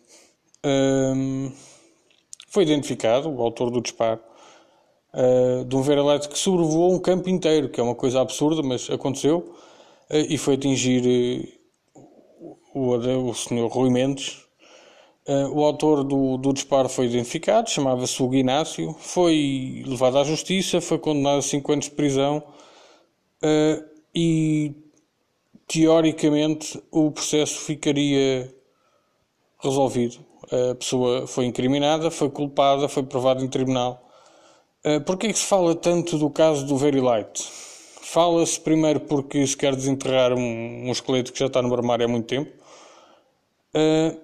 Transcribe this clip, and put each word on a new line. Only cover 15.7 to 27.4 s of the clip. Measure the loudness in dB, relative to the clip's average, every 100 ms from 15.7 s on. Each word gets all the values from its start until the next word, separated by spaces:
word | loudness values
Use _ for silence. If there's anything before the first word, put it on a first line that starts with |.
| 2 2 2
do, | 2 0 0 0
do | 0
disparo | -2 2 2 2
foi | 0 0
identificado, | 0 -2 -4 0 0 0
chamava-se | 0 0 0 -2 -2
Hugo | 0 2
Inácio, | 2 0 -2 -6 -8 -8
foi | -6 2 4 4 2 -2 -6 -8 -8
levado | 0 2 4
à |
justiça, | 2 -2 -2 -2 0 -2
foi | 0 -2
condenado | -2 0 0 0
a |
cinco | 0 -2 -2
anos | -2 -2
de |
prisão, | -2 0 0 0 -2 -6 -18 -20 -20 -20 _ _ _ _ _
eh, | 0 2 2 0 -6 -20 _ -2
e | 0 2 2 0 -2 -6 -18 _ _ _ _ _ _ _ -6
teoricamente | 2 6 6 4 2 2 2 2 -2 -6 -14 -4
o | 0 0
processo | 0 -2 0